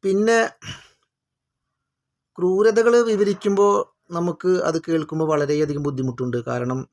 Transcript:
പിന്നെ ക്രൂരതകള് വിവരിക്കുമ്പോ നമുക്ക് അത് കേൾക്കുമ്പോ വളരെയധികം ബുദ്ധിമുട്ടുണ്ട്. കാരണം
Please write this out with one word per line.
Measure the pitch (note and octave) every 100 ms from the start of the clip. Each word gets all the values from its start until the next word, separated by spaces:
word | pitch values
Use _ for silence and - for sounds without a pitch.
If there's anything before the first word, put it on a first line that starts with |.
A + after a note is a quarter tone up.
പിന്നെ | G3 G3 G#3+ A3+ A3+ - - - - _ _ _ _ _ _ _ _ _ _ _ _ _ _ -
ക്രൂരതകള് | F3+ F#3 G#3+ A3 A#3 A#3+
വിവരിക്കുമ്പോ | A#3 G#3+ G3+ F#3+ G#3 G3 G3+ G3+ - _ _
നമുക്ക് | E3+ F3 D#3+ F3+ F#3
അത് | D#3+ D#3+ E3
കേൾക്കുമ്പോ | E3 D3+ D#3 D#3
വളരെയധികം | D3+ D3 D3 D3+ D3
ബുദ്ധിമുട്ടുണ്ട്. | C#3+ C3 C3 B2 B2+ A#2+ A#2+
കാരണം | B2 B2 C3 C3